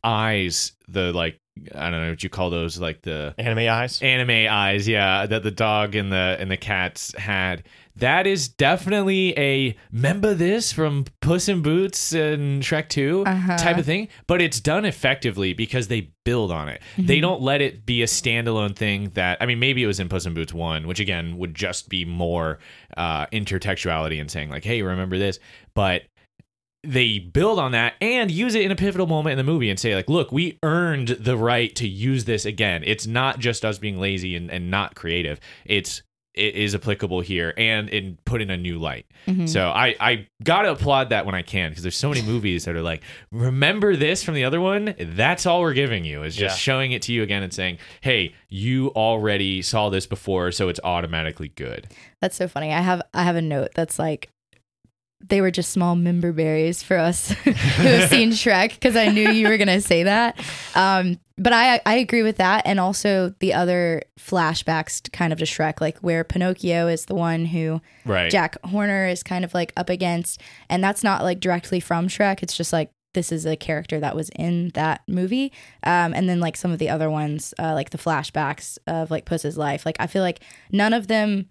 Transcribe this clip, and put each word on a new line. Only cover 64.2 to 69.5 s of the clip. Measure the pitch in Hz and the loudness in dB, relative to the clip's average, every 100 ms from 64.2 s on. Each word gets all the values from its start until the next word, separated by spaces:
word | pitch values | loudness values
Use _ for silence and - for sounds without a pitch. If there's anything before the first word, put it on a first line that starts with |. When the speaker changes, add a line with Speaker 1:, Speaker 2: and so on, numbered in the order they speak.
Speaker 3:
flashbacks | - 180 160 165 - 160 156 - | -4 0 2 0 -2 -2 -2 -8
to, | - | -10
kind | - 170 | -2 -2
of | 160 | 0
to | 160 | -4
Shrek, | - 156 151 | 0 -2 0
like, | - - | -4 -2
where | 180 165 | -2 -2
Pinocchio | 160 180 180 185 185 170 170 | 0 0 0 0 0 2 2
is | 165 - | 0 -2
the | |
one | 190 170 165 165 | -2 0 0 -2
who | 165 160 160 _ - | -2 -2 -4 _ -14
Speaker 1:
Right. | - 95 87 | -2 0 2
Speaker 3:
Jack | 196 165 - 180 | 2 0 -4 -4
Horner | 202 208 196 185 | 0 0 0 0
is | 175 | -2
kind | - 180 | -4 -4
of, | 180 | -2